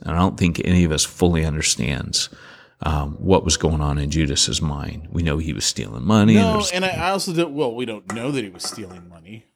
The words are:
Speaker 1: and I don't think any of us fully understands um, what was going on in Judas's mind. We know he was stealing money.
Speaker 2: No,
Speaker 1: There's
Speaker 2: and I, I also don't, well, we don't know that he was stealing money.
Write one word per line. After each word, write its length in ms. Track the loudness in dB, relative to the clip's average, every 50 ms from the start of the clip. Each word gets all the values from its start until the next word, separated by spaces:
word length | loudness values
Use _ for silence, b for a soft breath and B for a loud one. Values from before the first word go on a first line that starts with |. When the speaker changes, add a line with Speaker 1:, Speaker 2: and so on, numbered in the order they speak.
| -6
Speaker 1:
and 80 | -2
I 80 | 0 2
don't 180 | 2 2 2
think 240 | 2 0 0 0 0 0
any 200 | 2 4 4 4
of 80 | 4 2
us 120 | 0 -2
fully 400 | -4 0 2 2 4 4 4 0
understands 840 | 0 -2 -2 -2 -2 -2 0 -2 -4 -2 -4 -6 -4 -4 -4 -4 -4 B B B B B B B B B B -4
um, 300 | -2 -2 -2 -2 -4 -6
what 300 | -4 2 4 4 4 4
was 120 | 2 0
going 240 | 2 2 0 2 2
on 180 | 0 0 0 -2
in 120 | -2 -2
Judas's 500 | 0 0 0 0 2 0 0 0 0 -2
mind. 480 | -2 -4 -4 -4 -8 -10 -10 -10 -12 -6
We 120 | -4 -2 0
know 160 | 0 0 -2
he 140 | -2 -4 -6
was 120 | -4 -4
stealing 400 | -4 -4 -4 -8 -8 -8 -6 0
money. 300 | 2 4 6 6 8 8
Speaker 2:
No, 200 | 6 6 4 2
Speaker 1:
There's 160 | 0 0 -2 -2
Speaker 2:
and 120 | -2 -2
I, 40 | -2
I 220 | -2 -2 -2 -2
also 220 | -2 -2 -2 -2 0
don't, 220 | 0 -2 -2 0
well, 200 | -2 -2 -2 -2
we 100 | -4 -6
don't 260 | -6 -6 -10 -10 -10 -8
know 160 | -6 -4 -4
that 120 | -4 -4 -6
he 60 | -6
was 120 | -10 -10 -10
stealing 440 | -10 -10 -10 -14 -14 -16 -18 -20 -20
money. 380 | -20 -20 -20 -18 -20 -20 _ _ _